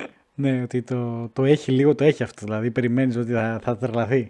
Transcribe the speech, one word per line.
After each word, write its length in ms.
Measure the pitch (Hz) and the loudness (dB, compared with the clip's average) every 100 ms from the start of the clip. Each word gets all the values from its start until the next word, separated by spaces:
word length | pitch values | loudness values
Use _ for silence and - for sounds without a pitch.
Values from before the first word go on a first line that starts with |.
| - _ _ - | -2 _ _ -4
Ναι, 260 | 139 131 | -2 0
ότι 200 | 123 127 | -2 -4
το, 480 | 117 127 120 117 117 | -2 -4 -4 -4 -6
το 100 | - | 0
έχει 280 | 135 151 - | 4 4 2
λίγο, 240 | 131 139 147 | 2 4 4
το 80 | |
έχει 200 | 143 143 | 4 2
αυτό, 220 | 117 - 104 | -2 -8 -6
δηλαδή 260 | 107 113 | -4 -2
περιμένεις 440 | 117 120 120 131 120 | 0 0 2 0 0
ότι 160 | 117 | -2
θα, 280 | 117 110 113 | -2 -2 -4
θα 140 | 113 117 | -4 -4
τρελαθεί. 500 | 120 113 107 131 110 | -2 -2 0 0 -2